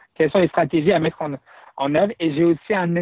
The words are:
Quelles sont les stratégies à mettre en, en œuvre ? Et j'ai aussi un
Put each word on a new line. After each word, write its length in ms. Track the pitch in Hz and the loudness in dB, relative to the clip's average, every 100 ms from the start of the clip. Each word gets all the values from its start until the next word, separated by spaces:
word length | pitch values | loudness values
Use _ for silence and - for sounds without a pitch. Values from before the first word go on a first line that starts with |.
| _ | _
Quelles 160 | - 156 | -2 0
sont 80 | 196 | 2
les 80 | 165 | 2
stratégies 460 | - 151 165 156 | 0 0 0 2
à 80 | 170 | 2
mettre 220 | 165 - | 0 -4
en, 100 | 151 139 _ - - - | -10 -10 _ -20 -20 -6
en 180 | 139 156 | -2 0
œuvre ? 160 | 202 - | 0 -2
Et 160 | 165 143 | -4 2
j'ai 80 | |
aussi 280 | 170 156 - | 2 0 -2
un 220 | 202 175 170 | -2 -2 -2